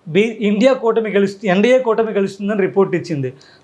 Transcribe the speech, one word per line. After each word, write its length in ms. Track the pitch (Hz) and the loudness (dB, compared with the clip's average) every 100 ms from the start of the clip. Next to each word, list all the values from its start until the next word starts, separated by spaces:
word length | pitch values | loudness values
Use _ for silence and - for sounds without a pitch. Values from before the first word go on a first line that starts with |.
| - | -2
బి-, 300 | 160 226 220 | 0 0 0
ఇండియా 340 | 208 214 262 | -2 2 2
కూటమి 360 | 262 226 226 214 | 2 0 0 0
గెలుస్తు-, 380 | 196 196 - 214 | 0 0 -2 0
ఎన్డీఏ 320 | 185 233 254 | 2 4 2
కూటమి 320 | 240 220 220 | 2 0 0
గెలుస్తుందని 500 | 202 196 196 202 214 | -2 -4 -4 -4 -2
రిపోర్ట్ 340 | 185 196 185 180 | 0 0 0 -2
ఇచ్చింది. 380 | 135 151 131 - - _ | -4 -6 -6 -10 -20 _